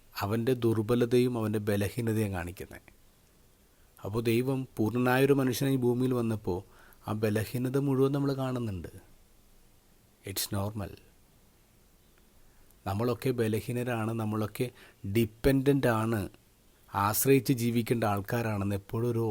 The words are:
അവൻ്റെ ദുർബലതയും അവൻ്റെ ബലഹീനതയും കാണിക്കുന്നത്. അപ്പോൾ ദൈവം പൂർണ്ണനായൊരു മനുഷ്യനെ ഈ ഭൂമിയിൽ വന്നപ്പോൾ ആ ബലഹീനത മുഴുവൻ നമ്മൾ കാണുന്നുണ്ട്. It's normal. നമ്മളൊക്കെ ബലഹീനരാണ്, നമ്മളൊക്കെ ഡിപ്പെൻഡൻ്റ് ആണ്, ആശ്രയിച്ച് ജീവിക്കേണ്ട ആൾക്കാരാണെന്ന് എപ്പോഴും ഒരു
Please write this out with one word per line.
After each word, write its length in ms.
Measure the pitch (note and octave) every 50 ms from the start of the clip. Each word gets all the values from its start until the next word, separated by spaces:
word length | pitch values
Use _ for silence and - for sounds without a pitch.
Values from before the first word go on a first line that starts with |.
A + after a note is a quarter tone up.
| _ - -
അവൻ്റെ 400 | - - G2+ G#2+ A#2 A2+ B2 C3
ദുർബലതയും 800 | A#2+ A#2 A#2 A2+ A2 G#2+ G#2+ A#2+ A#2+ B2 A#2+ B2 B2 B2 B2+ B2 A2+
അവൻ്റെ 200 | A2 G#2+ G#2+ G#2+
ബലഹീനതയും 760 | G#2 G#2+ G2+ G2+ G#2 G2 - B2+ A#2 A2+ A2 A2 A2 G2+ G2
കാണിക്കുന്നത്. 500 | F2+ E2 F2 F2+ - - - - - _ - - _ _ - _ _ _ _ _ _ _ _ _ _ _ _ _ _ - _ _ -
അപ്പോൾ 240 | - - G2+ A#2 A2+
ദൈവം 380 | A#2 A2+ A#2 B2+ C3+ C3+ C3 C3 - -
പൂർണ്ണനായൊരു 560 | - A2 G#2+ A2+ B2 B2+ B2 B2 C3 C3+ C#3 C#3+
മനുഷ്യനെ 400 | C#3 C3 B2+ A#2+ - C#3 C3+ C3+
ഈ 40 |
ഭൂമിയിൽ 380 | C3 B2 A#2+ A#2+ B2 B2+ B2+ B2+
വന്നപ്പോൾ 460 | B2 A#2 A2+ A2+ G#2+ - G2 F2+ F#2 G2 - - - - - - - -
ആ 60 | A2 G#2+
ബലഹീനത 640 | G#2+ A2 G#2+ G#2 G#2+ F#2 - - A#2+ B2 C3 B2+ C#3
മുഴുവൻ 340 | C#3 C#3 C3+ B2+ C3+ C3+ C#3+
നമ്മൾ 200 | C#3+ C#3 C#3 C#3
കാണുന്നുണ്ട്. 600 | C3+ C3+ C3 B2+ B2 A#2+ A2 G2 F2 D#2 - - G2 - - - - - _ _ _ _ _ _ - _ _ _ _ _ _ _ _ _ _ _ _ -
It's 220 | G2+ G2 - - - G#2+
normal. 400 | G2 G2 G#2 G#2 A2 F#2+ - - - - - _ _ _ _ _ _ _ _ _ _ _ _ _ _ _ _ _ _ _ _ _ _ _ _ _ - - - - - - - - _ -
നമ്മളൊക്കെ 440 | G2 G2 G2+ A#2+ B2 A#2+ - - C#3
ബലഹീനരാണ്, 840 | B2 A#2+ A2+ A2 G#2+ G#2+ - - A#2+ A#2+ B2 B2 A#2+ A2+ A2 A2 A2+
നമ്മളൊക്കെ 540 | A2+ A2 G#2+ G#2+ G#2+ A2 G#2+ - - B2+ A#2+ - - - - - _ -
ഡിപ്പെൻഡൻ്റ് 840 | G#2 G2 A#2 A#2 A2+ - - - C#3 C3+ C3+ C3 C#3+ C#3+ C#3 B2+ B2
ആണ്, 300 | A2+ A2 A2 A2+ A#2 G#2+ F#2 - - - _ _ _ _ _ _ _ _ _ - -
ആശ്രയിച്ച് 600 | G2 G2+ G#2 G#2+ - - C3+ C#3 C3+ A2+ - C#3
ജീവിക്കേണ്ട 520 | A#2 A#2 A#2+ A2+ A#2+ A2+ - B2+ A#2 A2
ആൾക്കാരാണെന്ന് 720 | G#2+ G2+ G2+ F#2 - - A#2+ A2+ A2 G#2+ G2+ G2 G2+ G2+
എപ്പോഴും 300 | G2 - - - A2+ A#2 A#2+
ഒരു 120 | A2+ A#2 A#2 A2